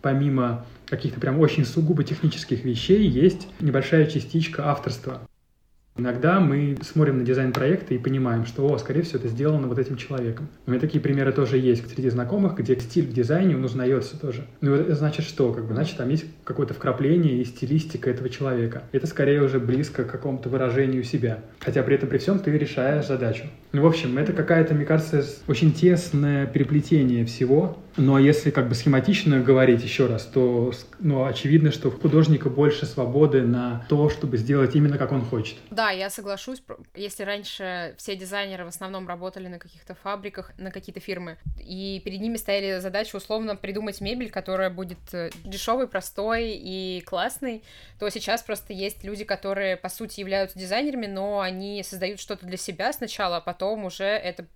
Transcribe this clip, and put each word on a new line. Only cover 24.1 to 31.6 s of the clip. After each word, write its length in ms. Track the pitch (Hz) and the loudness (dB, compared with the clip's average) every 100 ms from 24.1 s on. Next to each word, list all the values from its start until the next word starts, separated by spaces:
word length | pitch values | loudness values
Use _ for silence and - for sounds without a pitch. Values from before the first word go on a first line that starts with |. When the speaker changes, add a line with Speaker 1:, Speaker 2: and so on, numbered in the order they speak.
| 127 | -2
Speaker 1:
это 140 | 151 | 0
какая-то, 420 | 175 156 165 160 | 0 2 4 4
мне 100 | 151 | 2
кажется, 380 | 147 160 - 147 | 2 2 2 0
с-, 200 | 139 - - | -2 -6 -4
очень 240 | 135 160 | 4 4
тесное 720 | - 180 170 - 147 143 143 139 | 6 4 4 2 0 2 0 0
переплетение 800 | 147 143 151 - 160 127 120 | 0 2 2 4 4 4 2
всего. 520 | 117 - 127 143 185 - - - | 0 0 4 4 4 -4 -10 2
Ну, 180 | 135 | 4
а 60 | 135 | 8
если 300 | 139 151 151 | 8 6 2
как 180 | 139 123 | 0 0
бы 80 | 113 | 2
схематично 640 | - 131 - 202 165 135 | 4 4 4 2 4 4
говорить 420 | 123 131 127 117 | 6 6 8 6
ещё 240 | 117 - 127 | 2 0 2
раз, 180 | 113 - | 2 -2
то 440 | 135 123 120 123 | 2 2 2 0
с-, 160 | - - - | -4 -12 -4
ну, 240 | 170 135 | 0 0
очевидно, 480 | 131 117 143 156 | 0 -2 4 6